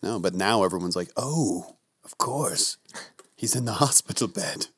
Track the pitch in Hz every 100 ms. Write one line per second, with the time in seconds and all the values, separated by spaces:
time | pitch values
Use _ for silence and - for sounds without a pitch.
0 | - 110 90 90 95 113 95 90 87 85
1 | 90 - 131 156 131 90 - - _ _
2 | - - - 127 151 - - - _ -
3 | - _ - _ 113 123 120 98 143 -
4 | - - 117 - 185 - -